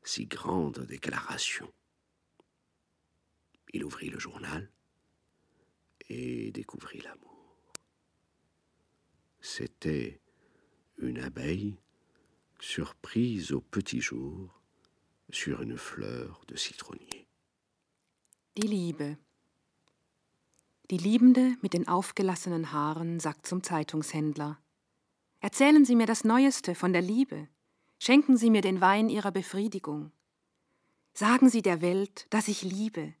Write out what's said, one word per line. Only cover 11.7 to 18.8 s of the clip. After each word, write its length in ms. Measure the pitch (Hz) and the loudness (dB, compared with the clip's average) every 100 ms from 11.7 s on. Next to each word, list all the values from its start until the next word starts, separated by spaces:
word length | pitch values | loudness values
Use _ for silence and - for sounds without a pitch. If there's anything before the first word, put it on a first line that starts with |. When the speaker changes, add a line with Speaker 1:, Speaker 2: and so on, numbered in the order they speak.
| 98 _ _ _ _ _ _ _ _ | -10 _ _ _ _ _ _ _ _
Speaker 1:
surprise 920 | - - - - - 113 120 107 76 | -12 -8 -10 -12 -8 -2 -2 -2 -4
au 100 | 69 | -6
petit 400 | - - - - | -6 -8 -6 -6
jour 580 | - 65 65 87 92 _ _ _ _ _ _ _ _ | -6 -8 -10 -12 -16 _ _ _ _ _ _ _ _
sur 320 | - - 67 | -10 -6 -6
une 160 | - - | -8 -10
fleur 680 | - - 50 62 60 87 - | -12 -12 -10 -10 -12 -16 -16
de 80 | - | -8
citronnier. 680 | - - - - - - _ _ _ _ _ _ _ _ _ _ _ _ _ - | -8 -10 -16 -18 -16 -16 _ _ _ _ _ _ _ _ _ _ _ _ _ -2
Speaker 2:
Die 100 | 214 | -2
Liebe. 500 | 208 | 0